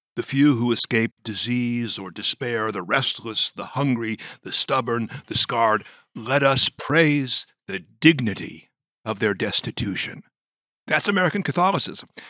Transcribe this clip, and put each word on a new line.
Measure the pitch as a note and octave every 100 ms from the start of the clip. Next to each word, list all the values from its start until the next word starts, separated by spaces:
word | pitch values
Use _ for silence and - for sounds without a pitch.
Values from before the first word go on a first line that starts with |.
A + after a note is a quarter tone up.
| _ -
the |
few | - C#3 D3 A#2
who | A#2+
escaped | A2 - A#2 A#2 _
disease | A#2 G2+ A2 B2 A#2+ A#2+ A2+ G2+
or | F#2+
despair, | G2+ - - B2 A#2 A2
the | G2
restless, | F2 B2+ B2+ - A2+ G#2 -
the | -
hungry, | - C3+ C#3+ A#2 A2 G#2+ - -
the | F#2+
stubborn, | - - C3+ A#2+ A#2 A2 - -
the | -
scarred. | - A#2+ A2+ G#2+ - - _
Let | - A2+ C#3
us | C#3 C3 -
praise | - - D#3 D#3 D3 B2+ - - _ -
the | F#2+
dignity | - - D#3 D3 A2+ - - D#2+ - _ _ _ A2
of | G2+
their | G#2+
destitution." | G2 G#2 - - - G#2 F#2 - - - _ _ _ _ _ -
That's | D3+ -
American | G3 E3+ G3+
Catholicism. | D3+ F3 F#3 F3 - - - -